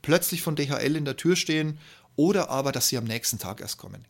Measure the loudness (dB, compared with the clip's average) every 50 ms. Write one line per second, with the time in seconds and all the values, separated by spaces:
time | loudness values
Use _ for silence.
0 | 0 2 2 2 2 0 -4 -2 -2 -2 0 0 0 0 0 0 2 2 2 0
1 | 0 -2 -2 0 2 2 2 2 2 0 0 0 0 -2 -4 -6 -12 -20 -20 -20
2 | _ _ _ 2 4 4 4 4 2 0 -2 -2 0 0 0 0 0 0 0 -2
3 | -2 -2 -4 -4 -4 -4 -4 -4 -6 -8 -10 -10 -8 -10 -10 -10 -12 -16 -16 -18
4 | -16